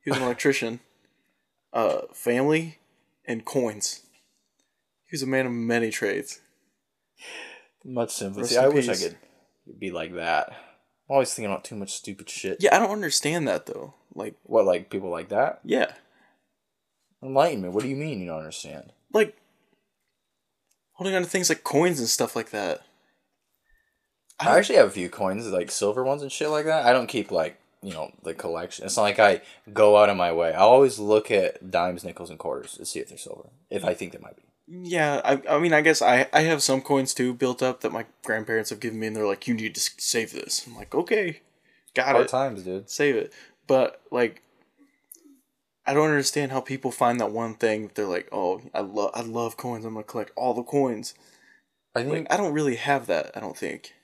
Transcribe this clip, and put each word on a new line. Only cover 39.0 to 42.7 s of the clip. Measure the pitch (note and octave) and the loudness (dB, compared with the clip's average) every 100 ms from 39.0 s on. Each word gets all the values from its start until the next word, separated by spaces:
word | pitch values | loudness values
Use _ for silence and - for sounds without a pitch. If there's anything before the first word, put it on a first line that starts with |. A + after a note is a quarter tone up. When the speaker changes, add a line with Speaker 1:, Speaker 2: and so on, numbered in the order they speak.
| A2 | -6
Speaker 1:
and | |
they're | G#2+ G#2 | -2 -2
like, | G2 - | -2 -2
"You | |
need | A#2 A2 | -2 -2
to | - | -4
s-, | - - | -6 -4
save | - A#2 A2+ | -4 -2 -4
this." | - - - - | -8 -8 -8 -8
I'm | A2+ | -18
like, | G#2 | -4
"Okay, | C3+ F3 G#3+ F#3 D#3 _ _ _ _ _ | -4 0 0 -2 -8 _ _ _ _ _
got | - B2+ | -2 4
Speaker 2:
Hard | A#2+ | 4
Speaker 1:
it. | - | 4
Speaker 2:
times, | B2+ C3+ G2+ | 2 -2 -4
dude. | F#2 | -8